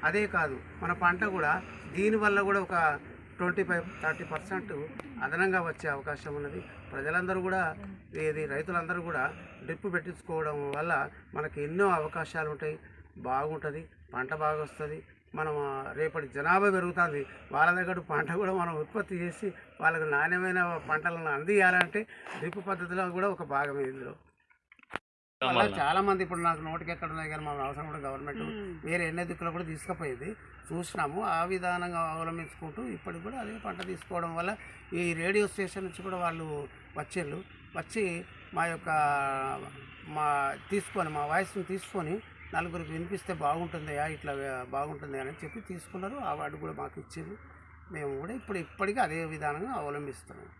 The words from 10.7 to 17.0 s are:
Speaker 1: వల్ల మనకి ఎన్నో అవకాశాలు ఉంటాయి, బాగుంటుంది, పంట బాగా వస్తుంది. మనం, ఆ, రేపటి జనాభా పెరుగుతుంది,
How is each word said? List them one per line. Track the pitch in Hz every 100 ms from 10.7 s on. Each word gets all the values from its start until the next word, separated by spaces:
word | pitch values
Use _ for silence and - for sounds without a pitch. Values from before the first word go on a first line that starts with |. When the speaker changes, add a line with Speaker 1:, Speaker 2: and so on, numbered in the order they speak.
Speaker 1:
వల్ల | 143 165 151 143 - -
మనకి | 151 151 -
ఎన్నో | 147 170 202
అవకాశాలు | 175 156 165 160 165 156
ఉంటాయి, | 151 151 156 - - - -
బాగుంటుంది, | 123 135 151 156 151 147 160 - -
పంట | 123 131
బాగా | 156 156 151
వస్తుంది. | 147 - 151 156 - - _ -
మనం, | 156 147
ఆ, | 143 135 139
రేపటి | 135 156 160 139
జనాభా | 135 151 190 202
పెరుగుతుంది, | 190 175 180